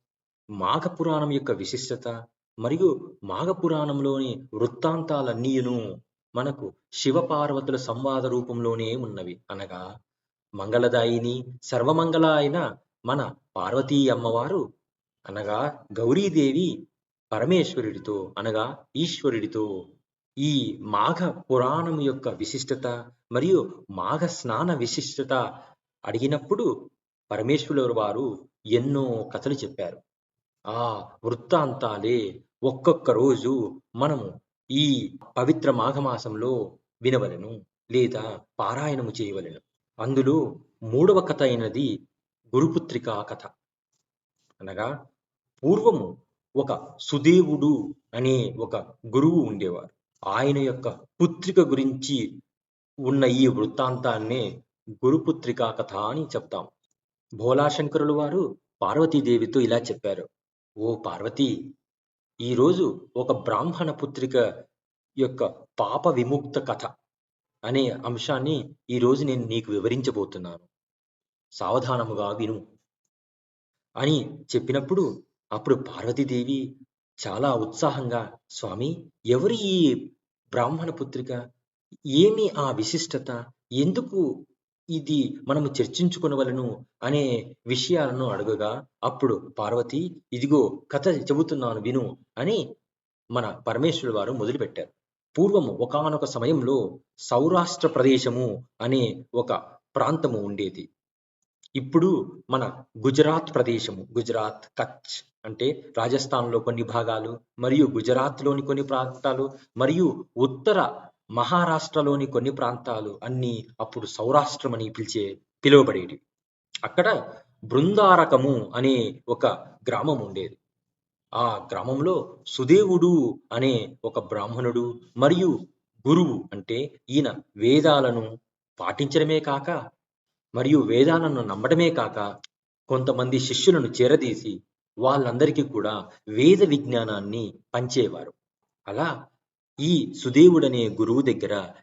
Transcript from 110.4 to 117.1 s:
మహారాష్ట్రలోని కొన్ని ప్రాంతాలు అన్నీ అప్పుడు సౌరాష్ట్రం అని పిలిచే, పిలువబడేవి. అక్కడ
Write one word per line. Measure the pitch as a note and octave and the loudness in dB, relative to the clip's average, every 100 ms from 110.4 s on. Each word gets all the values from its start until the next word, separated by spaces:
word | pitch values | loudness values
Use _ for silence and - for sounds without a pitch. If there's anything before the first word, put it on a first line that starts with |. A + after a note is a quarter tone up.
| C3 B2+ - G3 C#3 - - _ - | 0 2 2 2 2 -4 -16 _ -8
మహారాష్ట్రలోని | A2+ B2 F3+ E3+ D#3+ - D#3 C#3+ C#3 C3 | -2 0 2 2 0 -2 0 2 2 0
కొన్ని | B2+ B2+ | -2 -2
ప్రాంతాలు | C3+ B2 A#2+ - A2 G#2 G2 | -2 -4 -4 -6 -6 -6 -10
అన్నీ | A#2 B2+ B2 A2+ - - | -8 -4 -4 -4 -8 -10
అప్పుడు | A2 B2 G#2+ | -8 -8 -10
సౌరాష్ట్రం | - A2+ C#3+ C3+ - C3+ | -4 2 4 4 -2 -4
అని | A2+ A2 | -4 -6
పిలిచే, | A2 G#2+ A2 G2 F#2+ _ _ | -8 -6 -4 -4 -6 _ _
పిలువబడేవి. | D3+ C#3+ B2 F#2 F2 D2 _ _ _ _ _ - | 8 8 8 2 -4 -12 _ _ _ _ _ -10
అక్కడ | A2+ - F3+ | -2 4 4